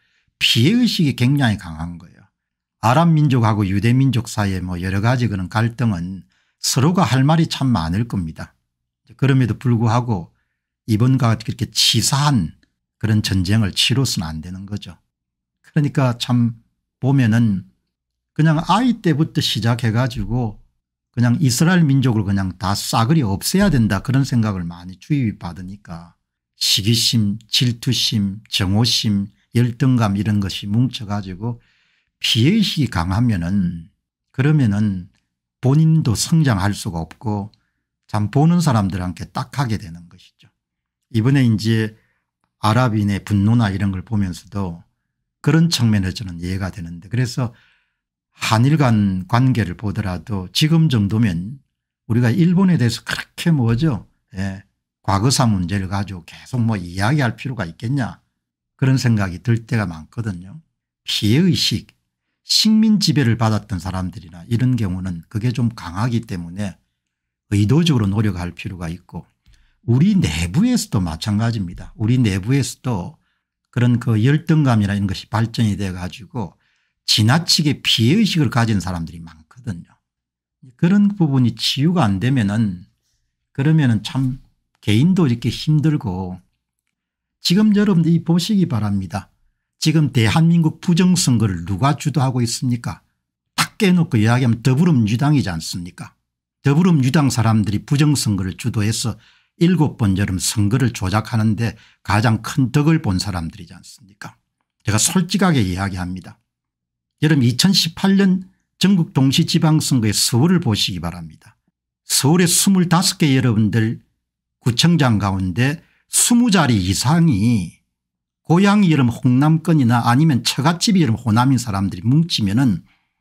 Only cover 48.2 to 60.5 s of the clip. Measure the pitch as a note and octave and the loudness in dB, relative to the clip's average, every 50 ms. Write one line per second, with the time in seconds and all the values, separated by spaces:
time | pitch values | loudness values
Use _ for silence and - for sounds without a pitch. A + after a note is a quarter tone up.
48.2 | _ _ _ _ - - A2 A2 A#2 C#3 D3+ D#3 C#3+ B2 A2+ G#2+ G#2 G2+ F#2 F#2 | _ _ _ _ -2 0 2 2 4 4 4 2 2 2 2 2 2 0 0 -4
49.2 | F#2 - - A#2 C3 C3 B2 A2+ G2+ F2 F2 - - G#2 F#2 G#2+ G#2 F#2+ F2+ F2+ | -4 -2 0 2 2 2 2 0 -2 -4 -4 -8 -6 -6 -6 -4 -6 -6 -6 -8
50.2 | D#2+ - G#2 G2 F2+ F#2 - - D#3 D3+ D#3+ E3 D#3+ D#3 B2 A2+ G2+ G2+ A2 A2 | -8 -8 -8 -8 -8 -6 -2 0 0 2 4 4 4 2 2 2 0 0 2 0
51.2 | A#2+ G#2+ F2 E2 F2+ G#2 C#3+ C#3 _ _ _ _ _ _ _ _ _ - A2 A#2+ | 0 0 0 -4 -6 -8 -12 -16 _ _ _ _ _ _ _ _ _ -2 0 2
52.2 | B2 A#2 A#2 - E3 F3 F3+ F3 G3 F#3 E3+ B2+ B2 A#2 A#2 - - - - - | 2 2 2 2 2 4 4 4 4 4 4 4 2 0 -2 -4 -8 -10 -8 -8
53.2 | - - _ - - E3+ E3 C#3+ A#2+ A2+ A#2 A#2 D#3 D#3+ C3 F2+ - _ _ _ | -10 -14 _ -6 -2 0 0 2 2 0 0 0 0 -2 -2 -4 -8 _ _ _
54.2 | _ _ - F#2 G2 G2 F#2+ F#2+ - _ _ _ _ _ _ _ _ - G2 G2 | _ _ -10 -8 -8 -8 -8 -12 -16 _ _ _ _ _ _ _ _ -2 0 2
55.2 | G2+ C3+ C3+ - C3+ A#2 G#2 F#2 F2+ E2 G2 G2+ F#2+ F2+ G2 G2 G2+ - G2 F2+ | 2 0 2 2 2 2 2 0 -2 -4 -4 -6 -4 -4 -6 -6 -6 -8 -10 -16
56.2 | E2 - - - - - - B2 A#2 A2+ A2+ G2+ F2 F2 F2 F#2 G2+ A2 D3+ D3+ | -16 -20 -20 -20 -16 -10 -4 -2 -2 -2 -2 -4 -6 -10 -8 -4 -2 0 0 0
57.2 | C3+ A2+ - - - C3 C3 A2 G2 E2+ E2 _ - A2+ C3+ C#3+ A#2+ F#2+ E2+ _ | 0 -2 -4 -6 -10 -12 -8 -8 -8 -10 -10 _ -6 -4 -4 -4 -4 -6 -10 _
58.2 | _ _ _ _ _ _ _ _ _ _ _ _ - C3 C3+ B2+ A#2 B2 A#2 G#2+ | _ _ _ _ _ _ _ _ _ _ _ _ 0 0 0 2 2 2 0 2
59.2 | G2+ F#2 E2+ F#2 - - A#2 A2+ A#2 - C3 A2+ G#2 F2+ E2 D#2+ D#2 - - - | 0 -4 -6 -8 -2 -2 -2 -2 -2 -4 -4 -2 -2 -4 -6 -12 -16 -16 -12 -10
60.2 | G#2+ A2 G2 F2 F2+ F#2 | -8 -8 -8 -10 -12 -16